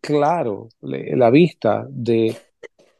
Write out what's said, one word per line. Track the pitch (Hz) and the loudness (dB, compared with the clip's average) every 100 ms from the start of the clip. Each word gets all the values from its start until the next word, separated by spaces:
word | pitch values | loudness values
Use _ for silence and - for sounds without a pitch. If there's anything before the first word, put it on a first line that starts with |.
claro | - 147 143 175 123 98 113 _ | -4 -2 0 -2 -4 -8 -12 _
le-, | 139 135 - 139 | -12 -10 -4 2
la | 117 | 4
vista | 139 175 - 110 107 120 | 6 4 2 -2 -2 -6
de | 139 117 117 110 110 _ _ - _ _ | -8 -2 0 0 -4 _ _ -20 _ _